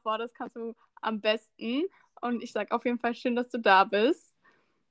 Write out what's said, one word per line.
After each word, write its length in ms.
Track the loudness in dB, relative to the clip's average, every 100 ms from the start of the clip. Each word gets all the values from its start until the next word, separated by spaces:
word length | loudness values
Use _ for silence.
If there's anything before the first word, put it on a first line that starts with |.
vor. 140 | -6 -6
Das 160 | -8
kannst 220 | -10 -14 -10
du 160 | -12 -14 _ -10
am 200 | -6 -2
besten. 640 | -2 -2 -4 _ -6 -4 -4 _ _ -10
Und 220 | -6 -4
ich 80 | -4
sag 200 | -6 -2
auf 140 | -2 -2
jeden 140 | -2
Fall 160 | -4 -2
schön, 200 | -2 -2
dass 140 | -4
du 80 | 0
da 280 | 6 6 6
bist. 500 | 4 2 0 -6 _ _ _ _ _ _